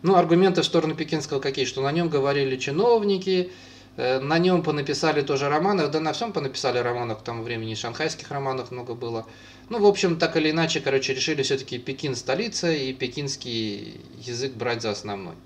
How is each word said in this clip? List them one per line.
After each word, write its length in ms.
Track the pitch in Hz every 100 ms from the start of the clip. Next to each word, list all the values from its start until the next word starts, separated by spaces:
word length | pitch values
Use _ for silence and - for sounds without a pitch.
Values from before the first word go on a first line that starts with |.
Ну, 140 | 170 190
аргументы 460 | 165 175 190 170
в 20 |
сторону 320 | - 170 156 156
пекинского 420 | 156 156 143 139
какие? 260 | 135 135
Что 180 | 123 131
на 100 | 139
нем 160 | 160 170
говорили 480 | 147 135 143 135 127
чиновники, 960 | 139 147 240 226 202 190 190 185 180 - - - - -
э, 220 | 123 131
на 200 | 139 165
нем 260 | 180 180
понаписали 580 | 160 147 139 139 160 147
тоже 260 | 143 139 143
романов, 440 | 151 190 196 147
да 80 | 156
на 120 | 156
всем 200 | - 233
понаписали 460 | 170 135 - 131 123
романов, 420 | 120 123 117 110
к 20 |
тому 220 | - 117
времени 300 | 117 117 110
шанхайских 540 | 107 120 117 160 - -
романов 400 | 139 139 131 120
много 220 | 123 123
было. 300 | 117 117 113 110 - - - -
Ну, 100 | 226
в 80 | 202
общем, 320 | 196 190 165
так 180 | 165 165
или 140 | 156
иначе, 300 | 156 160 151
короче, 340 | 139 135 135
решили 280 | 131 - 143
все-таки 360 | 135 135 135 123
Пекин 380 | 131 135 147 120
столица 560 | - 143 226 - 170
и 200 | 151 131
пекинский 1080 | 131 123 147 139 - 123 113 107 101 107 107 - 117
язык 320 | 120 120 135
брать 280 | 117 120 117
за 80 | 110
основной. 440 | 101 107 98 87 80